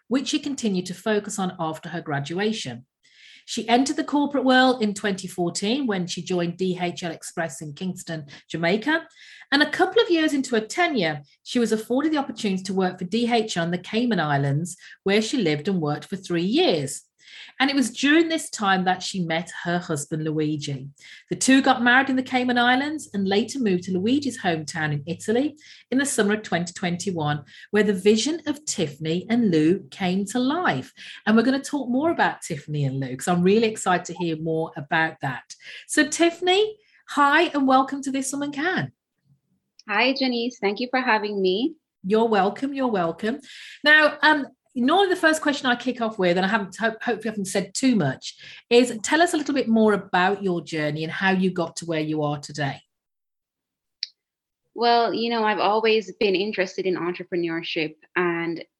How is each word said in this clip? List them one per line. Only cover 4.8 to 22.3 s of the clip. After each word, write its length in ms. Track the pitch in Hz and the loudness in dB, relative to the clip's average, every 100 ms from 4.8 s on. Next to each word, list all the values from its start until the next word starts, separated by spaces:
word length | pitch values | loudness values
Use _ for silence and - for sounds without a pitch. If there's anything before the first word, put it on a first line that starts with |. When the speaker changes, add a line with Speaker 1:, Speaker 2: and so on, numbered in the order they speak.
Speaker 1:
in 140 | 214 | 0
twenty 320 | 202 214 190 180 | 0 -4 -4 -6
fourteen 640 | - 175 170 202 269 254 | -4 -2 -2 -2 0 -2
when 180 | 190 175 | -2 -4
she 160 | - | -6
joined 340 | 151 180 170 175 | -4 -2 -2 -2
D 220 | 185 175 | -4 -2
H 220 | 175 170 | -4 -6
L 80 | 175 | -10
Express 500 | - - - 165 - | -10 -10 -6 -8 -8
in 120 | 156 | -14
Kingston, 540 | 147 185 180 - 160 143 - - | -8 -8 -8 -10 -12 -12 -20 -10
Jamaica. 600 | 165 170 214 285 330 330 _ - - - | -2 0 0 2 -2 -2 _ -20 -20 -2
And 100 | 277 | 2
a 100 | 302 | 2
couple 300 | - 370 453 | 2 2 4
of 100 | 453 | 4
years 240 | 330 311 | 2 2
into 200 | 285 262 | 0 0
her 60 | 226 | -2
tenure, 640 | 220 - 349 269 160 147 - _ | -2 0 0 2 -2 -4 -12 _
she 160 | - 247 | -4 0
was 140 | 226 | 2
afforded 400 | 214 - 247 311 | 0 0 0 2
the 60 | 311 | 0
opportunity 440 | 269 - 214 190 | -2 -4 -2 -2
to 120 | 190 | -2
work 260 | 190 185 185 | 0 0 -2
for 60 | 180 | -4
D 260 | 226 240 | -2 2
H 240 | 240 220 - | 2 0 -2
L 80 | |
in 80 | 170 | -2
the 60 | 180 | -2
Cayman 420 | - 220 247 190 | -2 -2 0 0
Islands, 560 | 151 139 139 143 180 - - - | 2 2 2 0 -2 -10 -20 -6
where 200 | 190 202 | 0 2
she 160 | 214 277 | 2 0
lived 280 | 165 147 202 | 0 0 0
and 140 | 190 | -2
worked 240 | 147 147 | -2 -4
for 120 | - 190 | -6 -12
three 280 | - 170 | -4 -2
years. 580 | 180 277 359 170 143 - - _ - - - - | 0 2 2 2 -2 -8 -16 _ -20 -20 -14 -2
And 100 | 269 | 0
it 60 | 277 | 2
was 140 | 220 | 0
during 380 | - 277 311 330 | 2 4 4 4
this 220 | 320 - | -2 -6
time 340 | - 202 190 | -2 2 2
that 180 | 185 180 | 2 0
she 180 | - 196 | -4 -4
met 320 | 165 165 175 - | -2 -4 -4 -8
her 160 | 175 175 | -2 -2
husband, 460 | 170 151 - 156 | -2 -4 -4 -4
Luigi. 640 | 156 156 151 151 143 135 139 - - - _ | -2 -2 -2 -2 -6 -8 -12 -18 -20 -20 _
The 80 | - | -2
two 260 | - 269 | 4 6
got 200 | 269 226 | 6 4
married 280 | 240 254 277 | 4 4 4
in 60 | 254 | 0
the 80 | |
Cayman 340 | 254 | 0